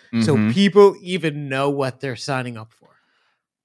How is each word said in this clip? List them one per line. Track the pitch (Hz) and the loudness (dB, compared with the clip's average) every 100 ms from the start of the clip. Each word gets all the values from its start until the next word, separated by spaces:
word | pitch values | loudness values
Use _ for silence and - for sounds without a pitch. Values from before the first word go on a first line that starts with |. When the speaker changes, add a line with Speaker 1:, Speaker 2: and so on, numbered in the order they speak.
| _ 117 | _ -2
Speaker 1:
So | 110 107 | 2 2
Speaker 2:
Mm-hmm. | 107 | 2
Speaker 1:
people | 127 202 208 202 185 | 2 2 6 6 4
even | 180 185 156 147 143 | -6 -4 -4 -6 -6
know | 135 143 | -2 -2
what | 139 131 - | -2 -4 -6
they're | 139 | -10
signing | 117 - 131 123 117 | -10 -6 -6 -6 -12
up | 113 | -18
for. | _ _ _ _ _ _ _ _ _ | _ _ _ _ _ _ _ _ _